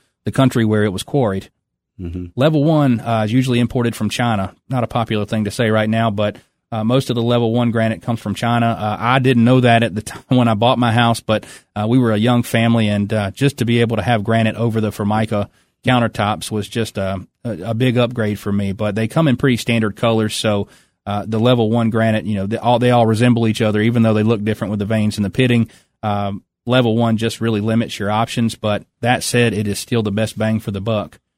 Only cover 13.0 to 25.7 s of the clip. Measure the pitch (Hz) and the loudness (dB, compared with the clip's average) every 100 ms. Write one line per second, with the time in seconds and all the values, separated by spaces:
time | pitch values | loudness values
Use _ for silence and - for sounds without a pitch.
13 | 101 110 98 - 139 - 117 117 117 107 | -2 -2 -4 -2 -2 0 0 2 2 0
14 | 107 117 98 113 110 101 117 110 107 - | 0 -2 0 0 0 0 -2 0 -2 -2
15 | 104 110 110 104 - _ _ _ 127 123 | -2 -2 -2 -2 -4 _ _ _ 0 2
16 | 113 - 104 90 - 107 95 117 107 104 | 0 -2 -2 -2 -6 -6 -6 -6 -6 -4
17 | 95 95 - _ 123 87 101 110 127 120 | -6 -6 -10 _ -10 -10 -6 0 0 2
18 | 120 120 107 104 104 101 98 98 104 101 | 0 -2 -4 -4 -2 -2 -2 -2 -4 -2
19 | 110 160 156 120 139 117 - 117 107 - | -2 0 2 2 0 0 0 0 -2 -2
20 | 117 113 107 - 110 104 101 - _ _ | 0 0 0 -2 -2 -2 -4 -12 _ _
21 | - 104 92 110 120 123 110 117 113 110 | -8 -8 -4 0 2 4 2 2 2 2
22 | 113 107 101 101 98 113 117 120 123 120 | 2 0 -2 -4 -4 -2 0 2 4 4
23 | 113 110 123 117 113 110 110 104 113 120 | 4 4 4 4 2 2 0 2 2 2
24 | 113 107 107 110 107 104 98 107 101 110 | 2 4 2 0 -2 -4 -4 -4 -2 0
25 | 107 107 98 - 127 120 110 | 0 -2 -4 0 2 2 0